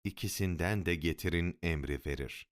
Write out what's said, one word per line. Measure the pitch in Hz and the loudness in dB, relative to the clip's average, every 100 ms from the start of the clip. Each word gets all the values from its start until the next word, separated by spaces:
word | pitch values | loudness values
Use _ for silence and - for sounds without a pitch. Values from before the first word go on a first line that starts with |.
"İkisinden | 101 95 101 - 95 85 85 107 85 | -8 -4 -4 0 0 2 2 2 2
de | 85 | 2
getirin." | 82 76 92 85 87 - | 2 0 2 2 2 0
emri | 85 78 71 71 76 | 0 0 0 -2 -2
verir. | 67 65 - - | -4 -4 -8 -16